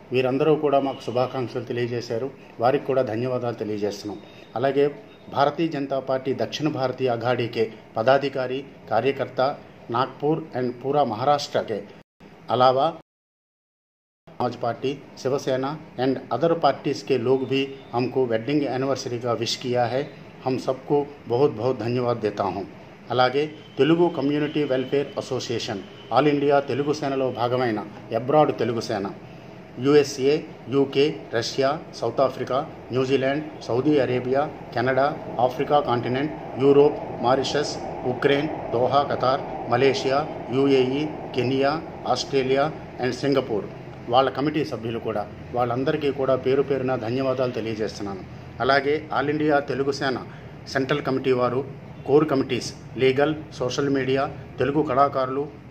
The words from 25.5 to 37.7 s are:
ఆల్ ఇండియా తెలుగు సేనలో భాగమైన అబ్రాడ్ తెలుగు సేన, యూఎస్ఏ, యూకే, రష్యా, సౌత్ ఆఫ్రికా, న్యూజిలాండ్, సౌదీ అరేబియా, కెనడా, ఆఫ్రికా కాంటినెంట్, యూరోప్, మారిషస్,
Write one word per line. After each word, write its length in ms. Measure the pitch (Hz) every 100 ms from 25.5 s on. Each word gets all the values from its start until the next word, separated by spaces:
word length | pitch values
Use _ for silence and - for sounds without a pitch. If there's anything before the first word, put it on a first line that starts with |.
| 117 - 101 - - -
ఆల్ 140 | 120 147
ఇండియా 320 | 143 143 143
తెలుగు 340 | 139 123 147
సేనలో 380 | 143 139 135 131
భాగమైన 480 | 107 120 127 123 107 101 - - 113
అబ్రాడ్ 440 | 127 151 151 -
తెలుగు 220 | 117 117
సేన, 260 | 110 104 98 - - - - - - -
యూఎస్ఏ, 600 | 135 147 139 - 135 156 - - 113
యూకే, 500 | 139 135 135 147 147 - 117
రష్యా, 440 | 113 - 135 160 - -
సౌత్ 260 | 117 113
ఆఫ్రికా, 360 | 131 127 120 127 160 - -
న్యూజిలాండ్, 540 | 123 131 135 131 147 151 -
సౌదీ 360 | - 117 147 147
అరేబియా, 500 | 123 123 123 135 147 - -
కెనడా, 440 | 120 127 131 143 156 - -
ఆఫ్రికా 400 | 123 - 139 147
కాంటినెంట్, 540 | 135 120 120 131 151 - - 113
యూరోప్, 640 | 139 139 147 147 - -
మారిషస్, 540 | 120 135 127 143 143